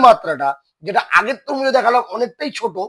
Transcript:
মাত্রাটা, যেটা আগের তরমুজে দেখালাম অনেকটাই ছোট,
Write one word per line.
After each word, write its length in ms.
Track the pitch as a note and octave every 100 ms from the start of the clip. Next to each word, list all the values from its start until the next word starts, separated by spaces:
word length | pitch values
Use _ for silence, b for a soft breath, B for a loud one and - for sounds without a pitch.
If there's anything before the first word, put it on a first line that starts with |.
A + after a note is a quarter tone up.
| B3
মাত্রাটা, 440 | A3 F3 C3+ C#3 C3+ _ _ D#3
যেটা 160 | - - E3+
আগের 180 | G#3+ C4+ -
তরমুজে 300 | C4+ C4+ B3+
দেখালাম 260 | A3+ B3 A#3 A3
অনেকটাই 360 | A#3+ - D4 -
ছোট, 160 | A3 F3